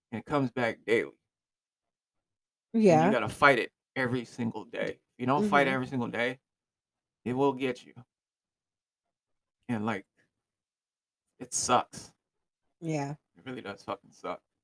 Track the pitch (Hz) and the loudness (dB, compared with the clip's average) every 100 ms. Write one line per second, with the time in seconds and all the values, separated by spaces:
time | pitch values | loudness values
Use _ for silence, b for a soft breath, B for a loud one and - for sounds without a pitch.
0 | _ 110 - 147 131 - 117 - - 113 | _ -12 -2 0 0 -2 -4 -4 0 0
1 | 71 - _ _ _ _ _ _ _ _ | 0 -8 _ _ _ _ _ _ _ _
2 | _ _ _ _ _ _ _ 226 214 156 | _ _ _ _ _ _ _ 4 6 6
3 | 170 214 110 - 143 127 98 - _ - | 6 2 -2 4 6 6 2 -6 _ -4
4 | 127 127 113 - 117 107 98 101 104 98 | -2 -2 -4 -6 -6 -6 -10 -6 -6 -8
5 | _ - 123 143 208 143 135 131 127 135 | _ -6 -2 0 2 4 2 0 -4 -6
6 | 113 110 120 127 _ _ _ _ _ _ | -4 -2 -4 -4 _ _ _ _ _ _
7 | _ _ - 127 143 127 131 120 - - | _ _ -6 0 0 0 -4 -6 -12 -20
8 | - _ _ _ _ _ _ _ _ _ | -20 _ _ _ _ _ _ _ _ _
9 | _ _ _ _ _ _ - 113 110 101 | _ _ _ _ _ _ -8 -6 -4 -6
10 | - _ _ _ _ _ _ _ _ _ | -8 _ _ _ _ _ _ _ _ _
11 | _ _ _ _ 131 - - 123 - - | _ _ _ _ -10 -6 0 0 0 -10
12 | - _ _ _ _ _ _ _ 165 156 | -20 _ _ _ _ _ _ _ -6 -4
13 | 139 151 _ _ 92 127 101 98 - 101 | -6 -10 _ _ -14 -12 -12 -14 -12 -12
14 | _ _ 90 90 _ _ | _ _ -12 -12 _ _